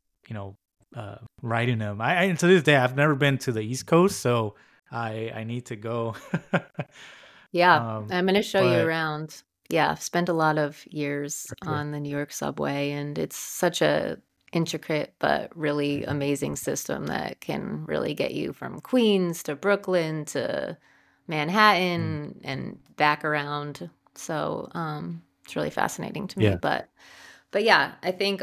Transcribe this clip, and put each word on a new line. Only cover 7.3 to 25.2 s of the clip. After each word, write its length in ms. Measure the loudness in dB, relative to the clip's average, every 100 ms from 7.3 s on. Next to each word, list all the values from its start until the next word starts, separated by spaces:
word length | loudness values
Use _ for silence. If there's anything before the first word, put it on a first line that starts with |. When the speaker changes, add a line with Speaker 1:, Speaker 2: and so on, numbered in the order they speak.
| -20 _
Speaker 2:
Yeah, 240 | 2 6 6
Speaker 1:
Um, 320 | 4 -4 -2
Speaker 2:
I'm 160 | 0 2
gonna 160 | 2
show 180 | 2 2
you 180 | 4 4
Speaker 1:
but 60 |
Speaker 2:
around. 580 | 2 0 -2 -4 -8 -14 _ _ _
Yeah, 200 | 2 2
I've 120 | 0
spent 260 | -2 0 2
a 40 |
lot 260 | 2 2 2
of 260 | 0 -4 -12
years 580 | -6 -4 -4 -6 -10 -12 -12
Speaker 1:
Okay. 100 | -4
Speaker 2:
on 200 | -4 -4
the 80 | -6
New 100 | -6
York 220 | -6 -6
subway, 580 | -4 -6 -2 -4 -2 -2
and 260 | -4 -6 -6
it's 180 | -6 -8
such 440 | -12 -2 -2 2
a 380 | 2 2 -2 -6 _ _ _
intricate 600 | -2 -2 -4 -2 -2 -2 _
but 320 | 2 2 -2 -4
really 440 | -2 0 0 -2
Speaker 1:
Mm-hmm. 100 | -2
Speaker 2:
amazing 460 | -2 -2 -2 -2 -4
system 500 | -4 -4 -4 -6 -4
that 340 | -4 -6 -8
can 440 | -8 -6 -6 -8 -4
really 280 | -2 -2
get 180 | -2 -4
you 200 | -2 -6
from 280 | -8 -12 -12
Queens 600 | 0 4 6 4 2 -2
to 140 | -6 -2
Brooklyn 680 | 0 0 2 0 0 -2 -4
to 520 | -4 -2 -4 -6 -10 _ _ _ _ -6
Manhattan 1080 | -4 0 4 6 6 2 0 -2 -2 -6 -10
Speaker 1:
Mm. 40 |
Speaker 2:
and 520 | -8 -6 -8 -10 _ 0
back 280 | 2 2
around. 640 | 0 -2 -2 -6 -6 -10 -14 _ _
So, 540 | -16 -6 -4 -2 -4 -8
um, 500 | -8 -6 -6 -8 -12